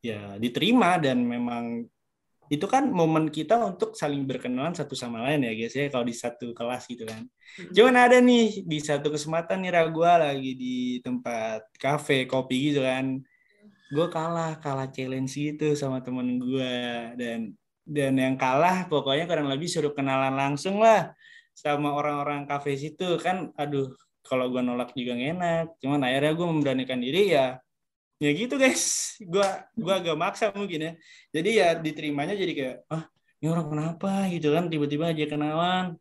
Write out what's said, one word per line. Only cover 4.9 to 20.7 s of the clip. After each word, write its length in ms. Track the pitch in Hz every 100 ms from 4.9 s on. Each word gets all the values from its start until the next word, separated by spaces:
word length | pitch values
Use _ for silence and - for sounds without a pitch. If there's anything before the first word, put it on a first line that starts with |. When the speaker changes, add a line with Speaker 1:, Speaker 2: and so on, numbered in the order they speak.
Speaker 1:
sama 320 | 131 120 113
lain 240 | 127 151 123
ya 40 | 110
guys 180 | 117 131
ya, 100 | 143
kalau 160 | 131
di 80 | 120
satu 400 | 117 120 - 123
kelas 320 | 117 120 123 -
gitu 120 | 120 113
kan. 160 | 110 120 _ - -
Speaker 2:
Mm-mm. 160 | 180
Speaker 1:
Cuman 220 | 185 247 247
ada 220 | 247 247
nih 440 | 247 240 220 196 175
di 100 | 151
satu 240 | 147 143 147
kesempatan 560 | 147 147 160 170 190
nih, 60 | 185
Ra, 100 | 175 160
gua 320 | 160 170 175
lagi 320 | 151 139 131
di 240 | 127 127 127 123 123
tempat 640 | 127 127 123 117 110 110 - _
kafe, 480 | 135 147 143 139 127
kopi 440 | 135 131 127 147
gitu 120 | 143
kan. 360 | 131 131 135 131 135 _ _ _ - _ _
Gua 160 | 143 170
kalah, 480 | 170 160 170 165 156
kalah 280 | 147 135 131
challenge 400 | 131 131 131 131
gitu 400 | 143 147 151 151
sama 320 | 147 139 131
temen 320 | 127 127 123 123
gua. 760 | 123 131 127 123 123 120 117 123
Dan, 400 | 120 117 110 - _ _ -
dan 240 | 147 139 135
yang 160 | 160 165
kalah 480 | 131 131 170 185 180
pokoknya 320 | 147 135 139
kurang 240 | 175 160 143
lebih 200 | 135 170
suruh 260 | 170 147 143
kenalan 400 | 135 135 135 135
langsung 480 | 139 143 185